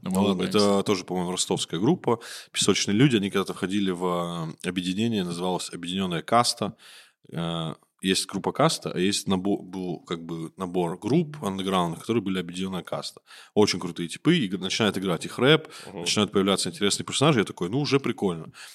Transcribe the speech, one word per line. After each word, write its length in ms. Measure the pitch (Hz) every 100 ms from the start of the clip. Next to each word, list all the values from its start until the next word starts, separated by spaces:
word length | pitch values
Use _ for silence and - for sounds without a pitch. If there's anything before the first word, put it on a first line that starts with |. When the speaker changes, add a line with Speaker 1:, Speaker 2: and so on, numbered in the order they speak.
Speaker 1:
Ну, 80 | 95
Speaker 2:
Ну 120 | 95
ладно, 120 | 101
Speaker 1:
молодец. 200 | 90 95 104
Speaker 2:
это 260 | 101 98
тоже, 220 | 98 95
по-моему, 260 | - 90 87
ростовская 480 | 90 - 90 - 82
группа. 400 | 113 180 - 113 - - -
Песочные 460 | - - 95 - 104
люди, 200 | 143 113
они 140 | 98
когда-то 240 | 98 92
входили 380 | 85 92 101 95
в, 120 | 87 90 87 85 85 80 -
э, 40 | 90
объединение, 540 | 92 90 92 117 107
называлось 460 | 90 85 92 87 -
Объединенная 500 | 90 87 95 92 82
Каста. 540 | - 117 120 - 104 - - - - _ -
Э, 420 | 80 85 85 80 - _ _
есть 240 | 92 90 -
группа 240 | 98 90
Каста, 380 | - 156 - -
а 80 | 85
есть 300 | 95 98 -
набо-, 340 | 95 98 -
был 380 | 92 95 90 82
как 240 | - 85
бы 280 | 82 82 80 -
набор 420 | 90 90 85 87
групп 380 | 104 156 151 -
андеграундных, 560 | 101 95 95 95 85 80
которые 220 | - 113
были 160 | 95 95
Объединенная 420 | 87 90 95 92
Каста. 380 | - 78 - - - - -
Очень 240 | 104 104 92
крутые 280 | 90 82 85
типы, 280 | - 151 175
и 120 | 98
г-, 100 | 92
начинает 400 | 95 - 214 98
играть 260 | 95 85 -
их 120 | -
рэп, 300 | 131 156 - - -
Speaker 3:
Мгм. 140 | 92
Speaker 2:
начинают 320 | 85 107 101
появляться 360 | 101 98 95 92
интересные 380 | 85 101 - 90
персонажи, 320 | - 143 123
я 60 |
такой: 240 | 92 - 90
«Ну, 80 | 127
уже 200 | 135 139
прикольно». 500 | 123 113 101 82 78 - -